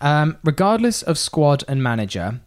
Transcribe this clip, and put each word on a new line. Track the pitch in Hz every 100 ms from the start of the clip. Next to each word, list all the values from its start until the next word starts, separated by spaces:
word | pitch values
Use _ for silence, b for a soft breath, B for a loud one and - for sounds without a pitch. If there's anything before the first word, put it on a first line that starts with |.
Um, | 143 151 151 156
"Regardless | 156 143 196 226 233 220
of | - 156
squad | - 160 147 139 -
and | 135
manager | 127 113 101 92 90 123